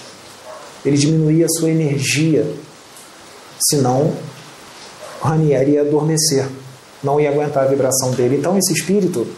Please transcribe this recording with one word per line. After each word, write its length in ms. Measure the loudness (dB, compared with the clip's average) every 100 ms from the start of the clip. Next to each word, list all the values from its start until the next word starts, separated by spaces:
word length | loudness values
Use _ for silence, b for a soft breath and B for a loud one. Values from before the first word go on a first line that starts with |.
| -18 -20 -20 -20 -18 -18 -18 -6
ele 120 | 0 2
diminuía 500 | 4 4 4 4 2
a 20 |
sua 220 | 0 0
energia, 760 | 2 0 0 -2 0 2 2 0 -6 -14 -20 -20 -20 -20 -20 -20 -20 -20 -4 -2
senão 440 | 2 2 2 0 -2 -10 -16 -20 -20 -20 -20 -20 -18 -18 -6
Ranieri 520 | -2 2 2 2 4
ia 100 | 2
adormecer, 640 | 2 2 2 0 2 0 -2 -8 -16 -20 -20 -8
não 160 | -2 2
ia 100 | 2
aguentar 340 | 0 0 0
a 20 | 2
vibração 440 | 2 0 0 0
dele. 240 | 0 2 2
Então 220 | 2 0
esse 140 | 0
espírito, 540 | -2 0 0 0 -2 -6